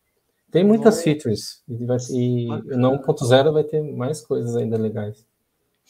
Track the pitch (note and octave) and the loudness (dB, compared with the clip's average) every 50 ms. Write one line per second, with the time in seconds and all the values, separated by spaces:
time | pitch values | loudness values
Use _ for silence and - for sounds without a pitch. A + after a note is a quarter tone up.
0 | _ _ _ _ _ _ _ _ _ _ - D#3+ F#3+ G#3 A3 A3 A3+ A3+ - - | _ _ _ _ _ _ _ _ _ _ 0 2 4 4 4 6 4 4 4 4
1 | - D#3+ D3 D3 - A#2+ G#2 - - - - - _ - A#2+ A#2 A#2+ A#2+ B2 B2 | 2 0 0 0 0 -2 -4 -4 -6 -10 -18 -18 _ -12 -10 -8 -4 -2 -2 -2
2 | B2 - C3+ B2 B2 B2 B2 A#2+ A#2+ A#2 A2+ A2 - - C3+ B2 B2+ C3 C#3 C#3+ | -2 -4 -2 -2 0 0 0 -2 -2 -4 -6 -8 -8 -4 -2 0 2 2 2 0
3 | - D#3+ D3 - B2 A#2+ B2+ C3+ C#3 D#3 D3+ D#3 D3 D3+ D#3+ D#3 D3+ C#3+ B2+ A#2+ | 0 -2 -2 0 2 4 6 6 6 4 2 2 0 0 -2 -4 -4 -4 -6 -6
4 | B2 C3+ D#3 - - - C3+ B2+ A#2+ A#2 A#2 A#2+ A#2 A2+ A#2 A2 A2 G#2+ G#2 G#2+ | -4 -4 -6 -8 -6 -6 -4 -4 -2 -2 -2 -2 -2 -2 -2 -2 -2 -4 -4 -6
5 | G#2 G#2 G#2+ - _ _ _ _ _ _ _ _ _ _ _ _ _ _ | -8 -8 -10 -14 _ _ _ _ _ _ _ _ _ _ _ _ _ _